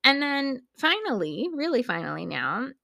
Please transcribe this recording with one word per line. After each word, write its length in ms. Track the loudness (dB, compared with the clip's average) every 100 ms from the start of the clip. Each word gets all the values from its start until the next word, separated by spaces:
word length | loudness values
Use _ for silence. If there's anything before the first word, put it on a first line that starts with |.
And 180 | 4 4
then 400 | 2 0 0 -4 _ 0
finally, 720 | 2 2 0 -2 -2 -2 -4
really 300 | -2 0 0
finally 460 | 0 -2 -4 -6 -4
now 400 | -4 -2 -2 -6 -10